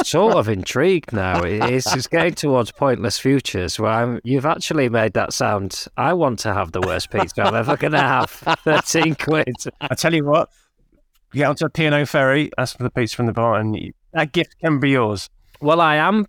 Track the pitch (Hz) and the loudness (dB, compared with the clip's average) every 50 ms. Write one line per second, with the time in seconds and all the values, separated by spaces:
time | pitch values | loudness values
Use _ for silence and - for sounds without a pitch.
0 | - - - 160 208 226 - 254 104 110 107 92 87 - - 127 160 190 190 160 | -2 0 2 2 4 4 4 2 2 2 -2 -2 -4 -4 -2 0 2 2 2 0
1 | - - 117 101 92 92 90 87 87 87 104 107 - 120 127 131 127 - - 131 | -2 -4 -4 -2 0 0 0 0 0 -2 -2 -2 0 0 0 0 0 -2 -2 -2
2 | 117 - 165 165 165 175 - - - 143 131 123 107 - - - 143 135 120 - | -2 -2 0 0 0 0 -2 -2 0 2 2 2 0 -2 -4 -2 0 0 0 0
3 | 101 104 - - - 135 139 131 - - - 98 90 92 - - 107 107 110 113 | -2 -4 -4 -2 0 2 2 2 0 -2 -4 -4 -4 -4 -4 -2 -2 0 0 0
4 | 120 123 120 - - 120 135 135 131 156 170 - - - 165 151 131 117 117 113 | 0 -2 -4 -4 -2 -2 0 0 0 0 -2 -2 -4 -2 0 0 0 2 2 2
5 | 110 110 - 117 98 - - - 131 107 107 98 98 92 - - - - - 127 | 2 2 0 -2 -2 -2 -2 -2 0 0 0 -2 -4 -6 -8 -10 -12 -10 -6 -2
6 | 123 151 185 175 156 131 110 - - 110 95 98 92 82 - 92 95 92 85 82 | 0 0 2 2 0 0 0 -2 -4 -2 -2 -2 -4 -4 -4 -2 -2 -2 -2 -4
7 | - - - 104 92 90 - 117 104 - 110 113 113 139 156 - 143 151 151 143 | -4 -4 -2 -2 -2 -2 -2 0 0 0 0 0 0 0 -2 -2 0 0 2 2
8 | 143 131 135 127 - - - - - 160 165 - - 160 151 - - - - 165 | 2 2 2 0 0 -2 -6 -6 -4 -2 -2 0 2 2 2 2 2 0 0 2
9 | 160 160 147 - - 147 156 151 - 127 120 - - 135 - _ 147 135 131 - | 2 0 0 -2 -2 0 0 0 0 -2 -6 -8 -10 -12 -12 _ -8 -6 -4 -2
10 | - 165 165 156 143 147 147 170 - - _ _ _ _ _ _ _ _ _ _ | 0 0 0 0 2 2 2 2 2 -2 _ _ _ _ _ _ _ _ _ _
11 | _ _ _ _ _ _ - 127 143 139 143 - 165 151 - 156 160 151 147 147 | _ _ _ _ _ _ -2 0 0 0 0 0 -4 -4 0 0 2 2 2 2
12 | 147 - - 147 135 131 135 151 147 - - - 127 - - - 123 117 - 131 | 2 2 2 2 4 4 4 2 0 -2 -2 -4 -4 -4 -4 -6 -6 -4 -2 -2
13 | 117 107 - - 120 117 98 117 117 117 107 107 107 110 107 - - - - _ | -2 -2 -2 -2 -2 0 0 2 2 2 2 2 0 0 -2 -4 -6 -10 -12 _
14 | _ _ - 160 160 135 - 170 160 - - _ 165 160 151 131 143 139 135 131 | _ _ -2 -2 -2 0 0 -2 -2 -2 -6 _ -2 0 0 2 2 2 2 2
15 | 117 104 104 95 - - _ _ _ _ - - 143 147 165 170 165 156 151 151 | 2 0 -2 -4 -8 -12 _ _ _ _ -16 -4 0 2 2 4 4 4 4 2
16 | 160 180 208 214 202 | 2 2 2 0 0